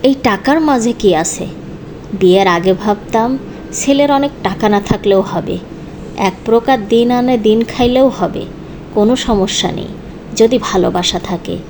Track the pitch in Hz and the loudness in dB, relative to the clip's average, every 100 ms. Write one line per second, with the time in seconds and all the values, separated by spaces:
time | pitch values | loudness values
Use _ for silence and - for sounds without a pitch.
0 | 262 269 240 202 - 302 311 262 226 233 | 2 2 0 0 2 2 4 2 2 2
1 | 208 190 220 - - - - - - - | 2 2 0 -4 -8 -10 -12 -14 -14 -16
2 | - 190 185 185 190 170 185 185 208 202 | -10 2 4 6 4 2 2 0 0 -2
3 | - 226 233 269 - - - - - 277 | 0 0 0 -2 -6 -14 -12 -6 0 2
4 | 285 277 285 - - 196 214 202 202 - | 4 2 0 -4 -6 -2 2 2 2 0
5 | - 190 - - 71 175 - - - - | 4 2 2 -4 -4 -6 -8 -14 -14 -14
6 | - - 190 185 - 226 233 262 202 226 | -14 -2 -2 -2 0 2 4 0 4 2
7 | 240 247 247 247 214 220 233 - 240 247 | 4 2 2 2 2 2 0 0 2 4
8 | 269 - 190 101 - - - - - 214 | 2 2 -4 -4 -10 -12 -16 -16 -6 0
9 | 208 254 - 208 190 - 185 - - - | 2 2 0 0 0 -2 -4 -4 -8 -12
10 | - - - - 226 247 - 190 175 180 | -14 -16 -12 2 4 4 0 0 0 0
11 | 175 175 - 175 - 175 - | -2 -4 -6 -8 -6 -8 -8